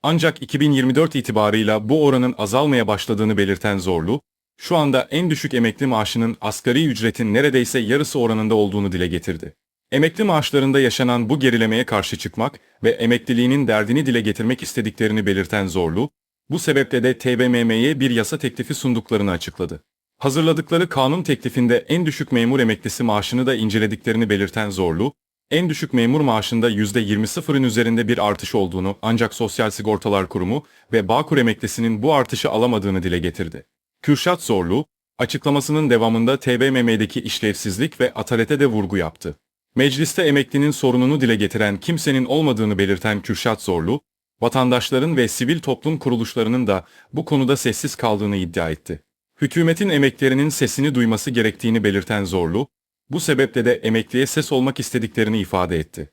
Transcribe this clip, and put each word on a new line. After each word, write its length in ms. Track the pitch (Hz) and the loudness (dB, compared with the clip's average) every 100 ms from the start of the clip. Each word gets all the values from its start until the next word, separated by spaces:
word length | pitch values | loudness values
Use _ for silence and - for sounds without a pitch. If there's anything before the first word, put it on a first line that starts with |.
Ancak 380 | 139 165 160 - | 0 2 0 -2
iki 180 | 127 143 | -6 0
bin 120 | 147 | 2
yirmi 240 | 135 127 131 | 4 2 2
dört 200 | 160 135 | 2 -2
itibarıyla 720 | 117 107 107 107 107 107 107 | -2 2 2 2 2 0 0
bu 160 | 156 143 | 2 4
oranın 300 | 131 127 123 | 4 0 -2
azalmaya 500 | 104 120 147 127 104 | 0 2 2 2 2
başladığını 500 | 101 - 104 110 101 | -2 -2 0 0 2
belirten 400 | 98 95 107 98 | 0 0 -2 -2
Zorlu, 440 | 90 85 82 143 _ _ _ _ | 0 0 0 -4 _ _ _ _
"Şu 200 | - 175 | -2 2
anda 300 | 147 131 - | 4 2 0
en 180 | 147 180 | -2 -2
düşük 240 | 151 143 | -2 -2
emekli 320 | 123 117 - 139 | 0 0 0 -2
maaşının 520 | 113 107 117 113 110 | 0 -2 -2 -4 -4
asgari 440 | - - 127 123 160 | -8 -4 0 0 0
ücretin 480 | 107 113 - 113 | 0 -4 -2 0
neredeyse 460 | 110 143 127 120 131 | 2 2 2 0 -2
yarısı 400 | 107 135 151 143 | 0 0 0 -2
oranında 360 | 117 110 110 110 | 0 0 2 2
olduğunu" 360 | 104 104 101 | 2 0 -2
dile 160 | 87 90 | -2 -2
getirdi. 480 | 85 - 82 - _ _ _ _ | -4 -6 -8 -10 _ _ _ _
Emekli 320 | 131 160 165 | 0 0 0
maaşlarında 560 | 208 160 139 143 135 139 | 0 0 2 0 2 2
yaşanan 500 | 127 - 123 123 110 | 2 0 0 0 0
bu 100 | 151 | 2
gerilemeye 440 | 131 117 113 110 | 2 2 2 0
karşı 340 | 127 107 92 - | 0 -2 -2 -8
çıkmak 420 | 90 - 127 - _ _ | -8 -4 -4 -6 _ _
ve 60 | 117 | 0
emekliliğinin 760 | 113 113 120 117 120 123 139 117 | 2 2 0 0 2 2 2 2
derdini 380 | 107 107 131 135 | 0 2 0 2
dile 160 | 120 | 0
getirmek 420 | 107 101 113 127 | 0 -2 -2 -2
istediklerini 600 | 151 - 107 - 110 107 101 | -4 -4 -6 -2 0 0 0
belirten 420 | 95 90 107 95 | 0 0 -2 -2
Zorlu, 420 | 90 85 85 143 _ _ _ _ | -2 0 -2 -4 _ _ _ _
bu 100 | 156 | -4
sebeple 440 | - 139 135 127 | 0 0 0 0
de 140 | 123 123 | 0 0
T 220 | 127 120 | -2 2
B 80 | 127 | 2
M 160 | 123 | 2
M'ye 360 | 113 113 131 151 | 2 2 0 0
bir 100 | 135 | 0
yasa 280 | 117 107 151 | 0 -2 -4
teklifi 360 | 131 - 120 | -6 -6 -8
sunduklarını 580 | 147 127 113 - 107 101 | -4 -2 -2 0 0 0
açıkladı. 520 | 87 - - 87 80 _ _ _ _ | -2 -6 -6 -8 -8 _ _ _ _
Hazırladıkları 720 | 139 139 160 147 - 170 175 | -2 0 0 0 0 0 0
kanun 340 | 135 131 165 | 2 2 0
teklifinde 540 | 160 135 123 131 120 120 | -2 -2 -2 0 2 2
en 280 | - 160 160 | 2 -2 -2
düşük 260 | - 151 | -4 -2
memur 280 | 123 117 135 | 0 2 2
emeklisi 440 | 117 104 110 - | 2 0 -4 -4
maaşını 420 | 120 104 101 123 127 | 0 0 0 -2 0
da 100 | 120 | 0
incelediklerini 760 | 110 107 107 104 - 110 113 | 0 2 0 -2 -2 0 2
belirten 400 | 101 98 - 104 | 0 0 -2 -4
Zorlu, 440 | 92 90 82 123 - _ _ _ | -2 -2 0 -2 -4 _ _ _
en 180 | 156 180 | -2 0
düşük 240 | 151 165 | -4 -2
memur 280 | 127 117 151 | 0 2 2
maaşında 480 | 143 110 98 117 117 | 2 0 0 0 0
yüzde 300 | 104 104 110 | 0 0 -2
yirmi 280 | 104 104 107 | 0 -2 -2
sıfırın 360 | - 160 139 | -4 -2 0
üzerinde 440 | 127 107 117 117 113 | 2 2 0 0 0
bir 200 | 120 104 | 0 0
artış 280 | 101 - 110 | -2 -2 -2
olduğunu 420 | 92 92 92 101 | -2 -2 -4 -4
ancak 320 | 110 113 113 | -2 0 0
Sosyal 360 | - 113 - 110 | -2 -6 -2 -4
Sigortalar 600 | - 107 104 110 101 92 | -2 -2 -2 2 0 0
Kurumu 360 | 101 90 135 - _ _ | -4 -2 -4 -6 _ _
ve 140 | 113 95 | -2 2
Bağkur 300 | 120 156 147 | 0 2 2
emeklisinin 680 | 117 104 113 - 117 107 | 2 0 -6 -4 -2 0
bu 100 | 131 | 2
artışı 360 | 147 123 - - | 2 0 -2 -2
alamadığını 540 | 110 123 110 98 95 | 2 2 0 0 -2
dile 160 | 90 87 | -2 -2
getirdi. 460 | 85 82 82 - - _ _ _ | -4 -6 -10 -10 -20 _ _ _
Kürşat 400 | - 143 180 175 | 0 0 2 -2
Zorlu, 440 | - 101 87 107 156 _ _ - | 0 0 2 -2 -4 _ _ -6
açıklamasının 720 | 123 - 147 143 139 151 151 | -4 -2 0 0 0 0 2
devamında 500 | 120 113 113 117 135 | 4 4 2 2 0
T 200 | 135 123 | 0 2
B 120 | 135 | 2
M 120 | 131 | 2
M'deki 380 | 117 110 107 - | 2 2 0 -4
işlevsizlik 800 | - - 110 98 107 95 160 - | -6 -2 -2 -2 -6 -4 -4 -2
ve 140 | 123 | -4
atalete 460 | - - 117 113 147 | -2 -2 0 0 2
de 60 | 139 | 2
vurgu 320 | 107 95 98 | 2 -2 -2
yaptı. 380 | 80 - 87 76 _ _ _ 123 | -4 -6 -12 -12 _ _ _ 0
Mecliste 480 | 139 131 156 - | 0 2 -2 0
emeklinin 480 | 160 143 135 139 147 | 2 2 2 0 0
sorununu 500 | 143 131 123 127 151 | 2 2 4 2 2
dile 140 | 127 110 | 2 2
getiren 420 | 101 107 104 101 | 0 0 0 0
kimsenin 480 | - 170 151 135 123 | -4 -2 0 0 0
olmadığını 520 | 147 151 110 107 98 | 2 2 2 0 0
belirten 440 | 98 98 113 104 | 0 0 -2 -4
Kürşat 400 | - 98 120 107 | -4 -4 -2 -4
Zorlu, 400 | - 87 82 139 _ _ _ _ | -2 -2 0 -4 _ _ _ _
vatandaşların 760 | 120 131 127 123 - 131 156 143 | 0 2 2 2 0 -2 0 0
ve 100 | 117 | 0
sivil 320 | - 123 165 | 0 -2 -2
toplum 380 | 143 127 151 160 | -2 -4 -2 -2
kuruluşlarının 720 | 135 120 113 123 110 127 110 | -2 -2 -2 -2 0 0 0
da 180 | 95 - - _ | -2 -4 -20 _
bu 120 | 143 - | -8 -2
konuda 320 | 147 127 139 | 0 2 0
sessiz 380 | 123 107 147 - | 0 -4 -8 -4
kaldığını 420 | 117 104 104 101 | -2 0 -2 -2
iddia 320 | 90 87 82 | -4 -4 -4
etti. 300 | 78 - 80 _ _ _ _ | -6 -8 -12 _ _ _ _
Hükümetin 480 | 143 170 165 165 202 | -2 2 0 2 0
emeklerinin 600 | 147 139 - 135 131 147 | 2 2 2 0 2 0
sesini 460 | 143 127 - 143 123 | 0 -2 0 0 2
duyması 360 | 117 110 - | 2 0 -2
gerektiğini 520 | 120 110 - 117 113 | 0 0 0 0 2
belirten 400 | 104 98 92 104 | 2 0 -2 -4
Zorlu, 440 | 95 92 82 95 143 _ _ _ _ | 0 -2 0 -2 -4 _ _ _ _
bu 100 | 165 | -6
sebeple 460 | 165 135 135 127 117 | -2 0 2 2 0
de 80 | |
emekliye 520 | 120 110 113 107 120 135 | 0 0 0 0 -2 0
ses 260 | - - | -2 -2
olmak 280 | 135 131 131 | 0 0 -2
istediklerini 600 | 120 123 110 - 107 110 | -4 -4 -4 -2 0 0
ifade 400 | 92 95 90 85 | 0 -2 0 -2
etti. 300 | 78 - 76 | -4 -12 -16